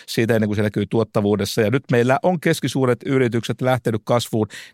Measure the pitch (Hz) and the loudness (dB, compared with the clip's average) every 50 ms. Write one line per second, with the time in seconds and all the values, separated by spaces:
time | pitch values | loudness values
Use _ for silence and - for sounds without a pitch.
0 | - - - - 117 110 117 110 107 104 104 104 107 104 104 107 104 - - 117 | -16 -6 -2 0 2 2 2 2 2 0 0 0 -2 -2 -2 -2 -4 -2 0 -2
1 | 110 - - 117 104 101 107 101 101 - - - 113 101 110 135 - - - 120 | -2 0 0 0 2 2 0 0 -2 -2 0 0 0 2 0 -2 -2 0 2 2
2 | 117 123 131 - - 180 185 165 - 165 160 - - 135 - 139 135 123 123 117 | 4 2 2 2 2 0 -2 0 0 0 0 0 -2 -4 -2 0 0 0 0 -2
3 | - - 139 131 131 120 110 117 107 - 120 - 131 127 131 123 - 127 110 107 | -2 -2 0 2 2 2 0 -2 -4 -4 -6 -2 0 0 0 0 0 -2 -4 -4
4 | - - 123 120 - - - 113 107 - - - - - | -2 0 0 0 0 -2 -2 -2 -2 -4 -6 -12 -20 -20